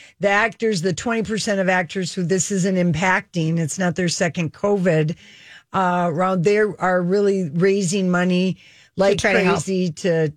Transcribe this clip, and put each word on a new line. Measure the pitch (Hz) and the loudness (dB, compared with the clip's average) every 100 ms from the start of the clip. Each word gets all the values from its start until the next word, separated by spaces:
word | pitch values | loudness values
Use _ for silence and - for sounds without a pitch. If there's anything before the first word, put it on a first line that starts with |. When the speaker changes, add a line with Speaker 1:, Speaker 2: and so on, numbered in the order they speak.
| - _ | -20 _
Speaker 1:
the | 196 | 0
actors, | 202 226 - 226 196 | 2 0 -2 -2 0
the | 185 | -2
twenty | 165 247 226 | -2 -2 -4
percent | 196 214 214 196 | -2 -4 -2 0
of | 185 | 2
actors | 185 175 196 175 | 0 -2 -6 -6
who | 190 | -4
this | 165 190 - | -2 -2 0
isn't | 196 190 185 | 0 0 2
impacting, | 175 156 185 190 - 175 160 170 | 0 2 0 0 -2 -4 -2 -2
it's | 156 - | -2 -2
not | 180 170 | -2 0
their | 175 | -2
second | - 175 180 156 | -2 -2 -2 -6
covid, | - 202 202 180 156 151 143 - - - - _ | -4 -2 0 2 2 0 -4 -14 -20 -20 -20 _
uh, | 190 180 180 175 | -2 0 0 0
round, | 156 185 185 | 0 0 0
they | 185 208 | 2 2
are | 214 - 180 180 | 0 0 0 0
really | 180 202 202 196 170 | 0 2 2 0 -2
raising | 165 196 196 175 196 180 | 0 2 2 0 0 0
money | 175 185 180 185 - - - _ - | 0 2 0 0 -4 -12 -20 _ 0
like | 196 208 | 2 4
Speaker 2:
try | 220 | 4
to | 190 | 4
help. | 180 180 | 2 0
Speaker 1:
crazy | 185 185 180 | -2 -2 -2
to | - 180 160 156 | -2 -2 0 0